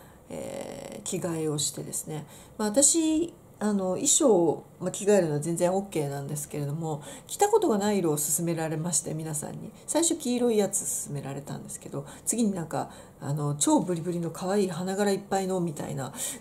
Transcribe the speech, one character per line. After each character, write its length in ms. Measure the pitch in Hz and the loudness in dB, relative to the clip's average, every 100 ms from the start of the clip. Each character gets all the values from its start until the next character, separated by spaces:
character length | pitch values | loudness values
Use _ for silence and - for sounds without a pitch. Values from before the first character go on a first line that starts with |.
| - - - | -20 -20 -14
え 680 | 80 - - - - - - | -12 -10 -10 -10 -12 -12 -12
ー、 20 | |
着 160 | - 185 | -6 -4
替 240 | 180 165 | -2 -2
え 60 | 156 | -2
を 100 | 147 | 0
し 140 | 147 | -2
て 100 | - | -4
で 100 | 151 | -8
す 140 | 151 - | -8 -6
ね、 200 | 156 147 - - - | -8 -10 -16 -20 -2
ま 80 | 214 | 0
あ、 20 | |
私、 640 | 208 285 330 320 311 339 - - - | 6 6 6 4 2 0 -6 -20 -4
あ 120 | 208 | 0
の、 160 | 202 185 | 0 0
衣 160 | 180 - | 0 2
装 260 | - 294 | 4 6
を、 320 | 196 170 - - - | 6 6 2 -4 -6
ま 80 | 175 | -6
あ、 20 | |
着 140 | - | -2
替 80 | 196 | 4
え 80 | 208 | 6
る 80 | 165 | 6
の 60 | |
は 60 | 147 | 0
全 140 | 151 | 0
然 180 | 170 175 | 2 2
オ 80 | 185 | 2
ッ 80 | 196 | 0
ケ 140 | 165 | -2
ー 40 | 143 | -2
な 120 | 139 | -4
ん 60 | 139 | -6
で 80 | |
す 140 | 151 - | -6 -6
け 100 | 147 | -4
れ 60 | |
ど 100 | 143 | -4
も、 280 | 151 165 151 - - - | -2 -2 -4 -6 -16 -12
着 100 | - | 0
た 120 | 415 | 4
こ 120 | 427 | 6
と 80 | 339 | 4
が 80 | 208 | 4
な 160 | 208 | 2
い 60 | 202 | 2
色 120 | 170 | 2
を 60 | 147 | 2
勧 280 | - - | 0 0
め 100 | 170 | 0
ら 120 | 165 160 | 0 -2
れ 80 | 156 | -2
ま 120 | 170 | 0
し 120 | 170 | -2
て、 100 | 147 | -2
皆 220 | 156 160 | -6 -6
さ 160 | 151 - | -6 -6
ん 20 | |
に。 180 | - - - - | -10 -12 -16 -2
最 160 | 302 | 2
初 140 | 330 330 | 2 0
黄 180 | 240 | 0
色 160 | 240 240 | 2 4
い 60 | 220 | 4
や 140 | 196 | 4
つ 360 | - - - - | 0 -4 -6 -6
勧 80 | |
め 60 | 143 | -8
ら 140 | 135 | -6
れ 80 | 139 | -10
た 140 | 143 135 | -8 -10
ん 40 | |
で 60 | 135 | -10
す 100 | - | -12
け 120 | - | -10
ど、 160 | 143 143 - | -10 -10 -10
次 200 | - 220 | -4 0
に 100 | 226 | 2
な 80 | 190 | 0
ん 60 | 156 | -4
か、 220 | 135 131 - - - | -4 -6 -10 -20 -12
あ 120 | - | -6
の、 200 | 147 147 147 | -2 -2 0
超 240 | - 302 | 4 4
ブ 140 | 175 | 2
リ 60 | 175 | -2
ブ 120 | 170 | -2
リ 60 | 175 | -2
の 120 | 165 | -4
可 200 | 165 185 | -4 0
愛 140 | 208 | 2
い 60 | 196 | 2
花 260 | 160 185 196 | 0 -4 2
柄 160 | 202 | 2
い 40 | 196 | 2
っ 40 | |
ぱ 220 | - 190 | 0 -2
い 40 | 190 | 0
の 140 | 185 | 0
み 140 | 170 | 0
た 140 | 147 170 | -4 -6
い 40 | |
な、 200 | 147 131 - - - | -6 -6 -6 -6 -8